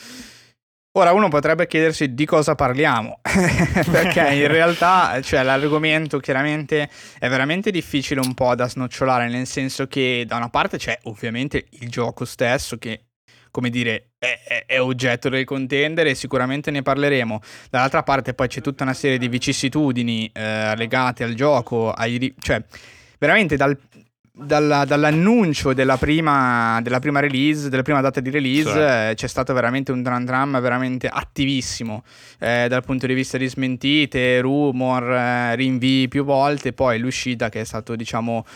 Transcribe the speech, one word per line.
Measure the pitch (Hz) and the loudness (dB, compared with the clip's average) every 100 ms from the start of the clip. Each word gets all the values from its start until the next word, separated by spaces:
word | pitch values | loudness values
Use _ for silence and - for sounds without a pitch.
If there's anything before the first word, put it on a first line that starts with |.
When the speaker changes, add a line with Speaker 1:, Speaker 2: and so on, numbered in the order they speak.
| - 254 - - _ _ _ _ _ | -14 -20 -20 -20 _ _ _ _ _
Speaker 1:
Ora | - 175 | 4 6
uno | 196 196 | 6 4
potrebbe | 147 151 160 170 | 2 2 0 0
chiedersi | 160 160 156 143 | 2 2 2 -2
di | 123 151 | -2 2
cosa | 160 151 | 2 2
parliamo, | 147 135 127 156 117 110 - | 2 0 2 2 2 -2 -8
<laughs> | - 190 175 - 156 190 165 | -2 2 2 2 2 2 2
perché | 165 180 175 143 | 2 2 2 2
in | 143 143 | 4 4
Speaker 2:
<laughs> | |
Speaker 1:
realtà, | 160 170 170 175 185 120 123 | 4 4 4 4 4 4 0
cioè, | 135 147 | 0 0
l'argomento | 131 135 147 151 156 156 151 143 | 2 2 2 0 2 0 0 -4
chiaramente | - 131 147 151 139 151 147 - - - | -2 -2 0 -2 -2 -2 -2 -8 -20 -6
è | 127 | -2
veramente | 131 139 180 208 | 0 0 0 -2
difficile | 175 - 143 - 135 | -4 -2 -4 -2 -2
un | 127 | -2
po' | 120 123 | 0 0
da | 123 123 | 0 -2
snocciolare, | 135 123 - 131 123 120 | -4 -6 -2 0 2 0
nel | 123 127 | -4 -6
senso | 143 135 - 135 | -6 -6 -6 -4
che | 139 127 120 117 | 0 0 0 -4
da | 120 | -6
una | 120 | -2
parte | 147 190 156 | -2 -2 -4
c'è | - 135 | -6 -8
ovviamente | 120 107 120 117 147 - - - | -8 -10 -8 -6 -4 -6 -8 -14
il | 120 | -10
gioco | 120 120 - 120 | -6 -6 -6 -10
stesso | - 120 139 - 117 | -2 0 0 -4 -10
che, | 117 113 _ _ _ _ _ | -10 -12 _ _ _ _ _
come | - 123 | -6 -4
dire, | 123 117 110 _ - | -2 -2 -4 _ -6
è, | 127 120 - | -6 -4 -6
è, | 120 - | -6 0
è | 131 | 0
oggetto | 127 123 127 120 135 | 0 0 0 0 -2
del | 131 131 | -2 -4
contendere | 135 127 139 151 165 156 | -4 -2 0 0 0 0
e | |
sicuramente | 127 123 131 127 143 151 | 0 -2 -2 -2 -2 -4
ne | 143 | -2
parleremo. | 135 135 143 135 113 107 - - - | 0 2 2 2 0 -6 -10 -20 -4
Dall'altra | 127 135 160 | 0 2 0
parte | 143 135 127 | 2 0 0
poi | 123 127 | -4 -4
c'è | 127 | -4
tutta | 139 135 | -6 -4
una | 131 | -4
serie | 127 143 127 | -2 0 0
di | 123 | -2
vicissitudini, | 123 143 131 135 - 135 123 120 113 110 | -2 -2 -2 -2 0 0 0 -2 -2 -4
eh, | - 110 110 107 110 | -6 -4 -2 -2 -2
legate | 117 127 127 123 | 0 0 0 -2
al | 117 | -4
gioco, | 117 147 131 - 117 110 | 0 2 2 0 -2 -2
ai | - 117 120 | -2 -2 -2
ri-, | 131 - | -4 -6
cioè | - 113 - - - - - - | -2 -2 -2 -18 -20 -20 -18 -2
veramente | 143 202 175 143 | 2 4 4 2
dal, | 139 139 _ - _ _ _ | 2 0 _ -20 _ _ _
dalla, | - 143 151 151 143 139 | -10 0 2 4 2 2
dall'annuncio | 147 151 156 190 240 180 143 143 | 2 4 4 4 4 4 2 0
della | 131 131 131 | 2 2 2
prima, | 147 160 156 139 127 120 113 113 | 2 2 2 2 4 2 2 0
della | 117 127 | 0 0
prima | 143 143 | 0 0
release, | 147 131 147 151 143 | 0 2 0 0 -2
della | 131 | -2
prima | 127 143 | 2 2
data | 135 139 | 2 0
di | 127 | -2
release, | 147 131 143 131 | -2 0 0 2
Speaker 2:
Sì. | 127 | 2
Speaker 1:
eh, | 151 117 110 | 4 2 0
c'è | 110 123 | -2 -4
stato | - 131 | -4 -2
veramente | 127 117 131 135 | 0 0 0 -2
un | 127 | -4
dram | 123 123 | -2 -2
dram | 123 127 139 131 | 0 0 0 0
veramente | 123 123 127 127 131 | 0 0 -2 -4 -4
attivissimo, | - - - 135 135 - - 113 107 - - - - | -6 -8 -4 -2 -2 -4 -8 -8 -10 -14 -20 -20 -6
eh, | 113 120 120 | -2 0 2
dal | 127 | 0
punto | 131 131 127 | -2 -4 -2
di | |
vista | 131 127 127 | -2 -2 -4
di | 131 | -4
smentite, | 131 131 127 139 151 139 131 127 123 | -4 -4 -2 0 2 2 2 2 2
rumor, | 131 143 143 127 127 127 123 | 2 2 0 0 0 0 0
eh, | 123 123 123 120 | 0 0 0 0
rinvii | 117 131 127 127 135 127 | 0 0 0 2 2 0
più | 143 | 0
volte, | 139 135 143 147 127 | 0 2 2 0 -4
poi | - 131 113 | 0 0 0
l'uscita | 123 - 127 120 117 | -2 -4 -4 -4 -4
che | 113 | -6
è | |
stato, | 110 113 113 | -8 -8 -8
diciamo, | 113 113 117 117 113 - | -8 -6 -4 -4 -6 -8